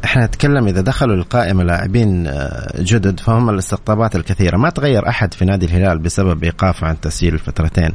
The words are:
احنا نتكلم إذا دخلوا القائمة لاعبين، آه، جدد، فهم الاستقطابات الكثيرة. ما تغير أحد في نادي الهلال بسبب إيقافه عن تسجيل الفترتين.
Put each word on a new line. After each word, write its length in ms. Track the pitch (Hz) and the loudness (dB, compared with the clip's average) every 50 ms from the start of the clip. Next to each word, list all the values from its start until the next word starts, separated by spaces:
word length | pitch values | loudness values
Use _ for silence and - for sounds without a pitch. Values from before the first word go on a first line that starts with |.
| - | -4
احنا 220 | 95 - 127 117 | 0 2 2 2
نتكلم 400 | 107 - - - 143 143 139 120 | 2 0 0 2 2 2 2 2
إذا 140 | 101 92 92 | 2 2 0
دخلوا 360 | 95 98 131 - 147 127 104 | 0 0 0 0 0 0 2
القائمة 480 | 92 85 - - 123 117 87 98 92 90 | 0 -2 0 0 0 0 2 2 2 2
لاعبين، 640 | 87 87 85 90 92 95 120 117 107 95 90 85 | 2 0 0 -2 0 0 2 2 2 2 0 -2
آه، 460 | 78 69 71 69 69 - 58 - - - - | -2 -4 -4 -6 -6 -6 -8 -10 -8 -6 -4
جدد، 420 | 87 90 110 117 92 98 95 85 | -2 0 0 2 2 0 -2 0
فهم 300 | - - 113 113 123 117 | 0 0 2 2 2 2
الاستقطابات 640 | 107 95 92 - - - - - 107 104 117 110 - | 0 -2 -2 -4 -6 -6 -2 -2 0 0 0 0 0
الكثيرة. 400 | 92 82 - 95 - 98 87 85 | -2 -2 -2 0 2 2 2 4
ما 140 | 90 123 165 | 2 2 2
تغير 380 | 170 - 139 147 131 107 98 - | 0 0 0 0 2 2 0 0
أحد 260 | 117 - - 92 - | -2 0 -2 -2 -2
في 100 | - - | 0 0
نادي 220 | 92 98 98 87 | 0 2 2 0
الهلال 320 | 85 85 90 92 98 87 80 | 0 2 2 2 2 0 0
بسبب 460 | 78 85 - - 98 92 87 78 78 | -2 -4 -2 0 2 2 0 0 0
إيقافه 420 | 85 82 - - 92 87 - - | -4 -2 0 0 0 0 -2 -2
عن 140 | 80 80 80 | -4 -4 -4
تسجيل 340 | - 80 73 - - 85 78 | -4 -6 -4 -2 -2 0 0
الفترتين. 580 | 78 - - 71 - 82 80 - - 85 80 | -2 -4 -6 -4 -2 -2 -2 0 0 0 0